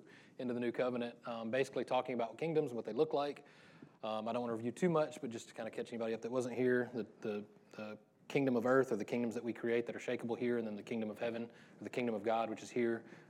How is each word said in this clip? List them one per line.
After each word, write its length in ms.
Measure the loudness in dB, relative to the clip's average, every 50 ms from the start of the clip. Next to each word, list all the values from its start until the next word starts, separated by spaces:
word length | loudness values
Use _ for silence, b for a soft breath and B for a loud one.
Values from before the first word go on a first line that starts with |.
| B B B B B B B -6
into 160 | -2 -2 0
the 60 | 0
New 100 | 0 0
Covenant, 440 | 2 2 0 0 0 0 -2 -4 -6 -8 -8
um, 240 | -8 -6 -6 -4 0
basically 320 | 0 0 0 0 0 -4
talking 320 | 0 2 2 2 2 2 0
about 240 | 0 -2 -2 -2 -2
kingdoms 320 | -2 0 2 2 2 2
and 60 | 0
what 80 | -4 -4
they 80 | -2
look 220 | 2 2 2 4 2
like. 280 | 0 0 -2 -4 -8 B B B B B B B B B B B B -4
Um, 240 | -2 -2 -2 -2 0
I 40 |
don't 100 | 0 0
wanna 120 | 0 0 -2
review 160 | -2 -2 -4
too 200 | 0 2 2 4
much, 260 | 4 4 2 2 -2 -6
but 100 | -6 -6
just 180 | -6 -6 -8 -10
to 60 | -8
kinda 180 | -8 -8 -6
catch 160 | -4 -6 -6 -4
anybody 220 | -4 -2 -2 -2 -2
up 80 | -2
that 80 | -2 -2
wasn't 240 | 0 0 0 0 2
here, 360 | 2 4 6 6 4 4 0 -2
the, 120 | -4 -4 -4 -6 -6
the, 200 | -4 -4 -4 -4 -6 -8 -14 -20 -20 -16 -12
the 200 | -10 -10 -10 -10 -12 -16 _ _ _ -6 -2
kingdom 260 | 0 2 4 4 4
of 100 | 4 4
earth 280 | 6 6 6 6 4
or 40 | 2
the 80 | -2 0
kingdoms 300 | 0 0 0 0 0 -2
that 80 | -2
we 100 | -4 -4
create 340 | -4 -2 0 2 2 2 0
that 100 | -2 -4
are 20 | -6
shakeable 400 | -4 -4 -4 -2 -2 -2 -2 0
here, 200 | 0 2 2 0
and 80 | 0
then 100 | -2 -4
the 60 | -6
kingdom 280 | -6 -4 -4 -2 -2 -4
of 80 | -4 -4
heaven 260 | -4 -2 -2 -4 -6
or 380 | -8 -10 -16 -20 -20 -16 -12
the 80 | -12 -6
kingdom 240 | -2 -2 0 0 0
of 80 | 0
God, 260 | 2 2 2 2 2 0
which 140 | -2 -6
is 80 | -8 -4
here. 320 | 0 2 4 4 2 0 -2 B B B B